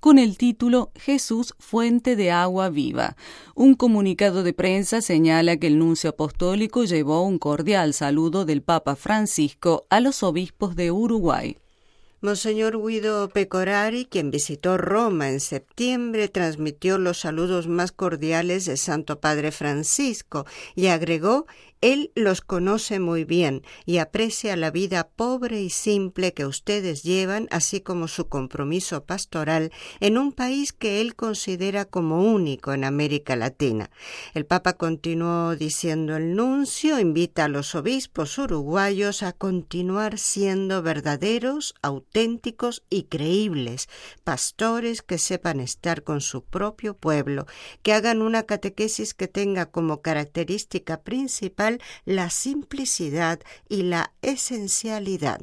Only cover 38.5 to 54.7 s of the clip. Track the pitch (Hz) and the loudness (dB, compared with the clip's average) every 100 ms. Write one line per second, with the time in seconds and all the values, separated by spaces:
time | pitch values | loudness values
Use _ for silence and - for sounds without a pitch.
38.5 | 165 143 175 196 196 202 202 190 180 196 | -2 -2 0 0 0 -2 -2 -6 -6 -4
39.5 | 185 160 175 180 190 214 214 - - 196 | -4 -4 -6 -2 -2 -4 -4 -4 0 0
40.5 | 190 190 190 165 151 143 143 180 233 240 | 0 0 -2 -2 -2 -2 -2 0 0 -2
41.5 | 294 285 - 147 139 - 220 226 233 - | -4 -6 -6 -6 -6 -4 0 0 -2 -8
42.5 | 226 240 240 _ 196 - 156 151 185 214 | -4 -6 -6 _ -4 -2 -4 0 0 0
43.5 | 156 120 123 - - - - - 135 - | -2 -6 -6 -10 -12 -20 -12 -6 -4 -4
44.5 | - 220 233 233 226 - 170 - 185 180 | -2 -2 0 -4 -6 -6 -4 -2 -2 -4
45.5 | 147 127 - 175 165 156 151 139 135 - | -4 -6 -6 -4 -4 -4 -4 -4 -8 -8
46.5 | 185 208 208 220 202 - 151 135 143 143 | -4 -4 -4 -10 -4 0 0 0 -4 -8
47.5 | - - - - 214 220 226 220 226 220 | -14 -20 -6 0 2 2 2 2 0 -2
48.5 | 208 202 196 214 - 214 - 185 - 202 | -4 -4 -4 -4 -4 -8 -6 -6 -2 -2
49.5 | 190 165 - 165 151 165 156 147 - 165 | -2 -4 -2 -2 -2 -2 -2 -2 -6 -4
50.5 | 202 - 185 - 160 - 254 269 - 190 | -4 -4 -8 -6 -10 -6 -6 -4 -6 -8
51.5 | - 208 240 - - - 190 175 - 262 | -2 -2 -2 -8 -16 -4 -2 0 -2 -4
52.5 | 285 269 269 262 - 165 147 170 170 - | -4 -6 -8 -4 -2 -2 -2 -2 -2 -8
53.5 | - _ 208 180 170 - _ - 269 - | -20 _ -4 -2 -2 -4 _ -4 -4 -4
54.5 | 240 196 | -4 -4